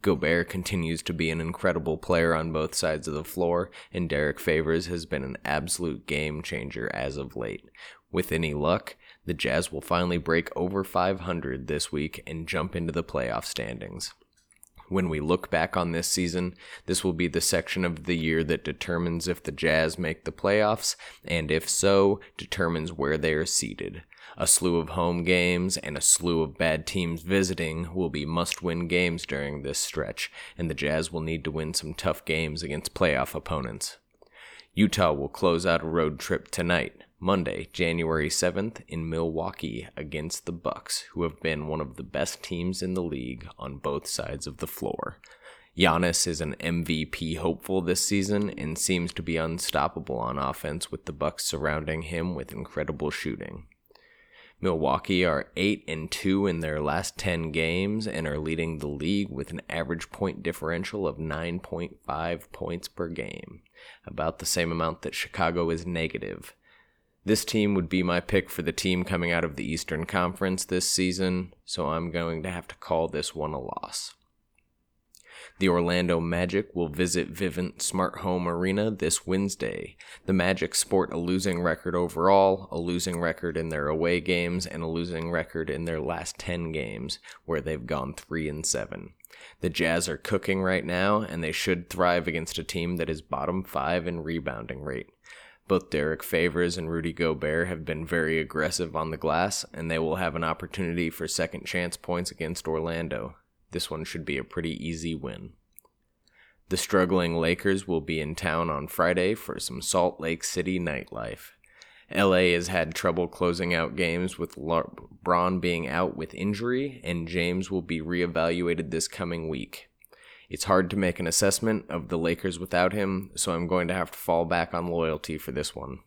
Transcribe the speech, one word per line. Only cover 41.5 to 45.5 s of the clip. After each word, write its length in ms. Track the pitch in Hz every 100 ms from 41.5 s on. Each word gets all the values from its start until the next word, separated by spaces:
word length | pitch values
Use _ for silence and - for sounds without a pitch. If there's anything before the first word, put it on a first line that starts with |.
| 78 76
one 140 | 78
of 140 | 71 62
the 60 |
best 400 | 69 78 71 -
teams 380 | - 90 87 92
in 140 | 92
the 80 | 92
league 440 | 85 71 62 64 - -
on 180 | 67 69
both 300 | 71 71 -
sides 400 | - - 71 -
of 100 | -
the 100 | -
floor. 520 | - - - - - - - -